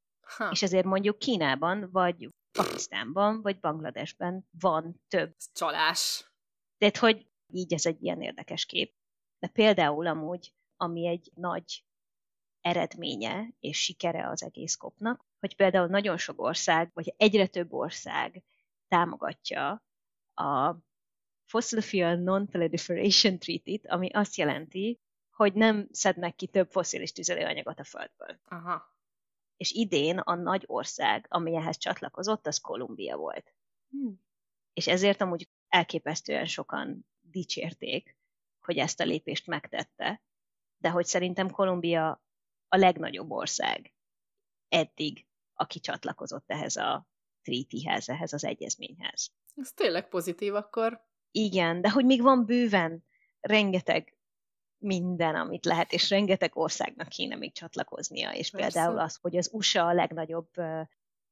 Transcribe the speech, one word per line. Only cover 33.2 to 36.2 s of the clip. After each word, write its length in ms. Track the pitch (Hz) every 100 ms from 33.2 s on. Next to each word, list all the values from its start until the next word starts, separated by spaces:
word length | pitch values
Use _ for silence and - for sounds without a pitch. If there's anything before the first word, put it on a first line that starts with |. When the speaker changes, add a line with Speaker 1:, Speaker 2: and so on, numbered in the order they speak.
| 78 - - _ _ _ _
Speaker 1:
Hm. 200 | 277 240 190 _ _ _ _ _
Speaker 2:
És 140 | 170 -
ezért 340 | 185 202 196
amúgy 280 | 190 175 - _ -
elképesztően 800 | 180 170 165 143 165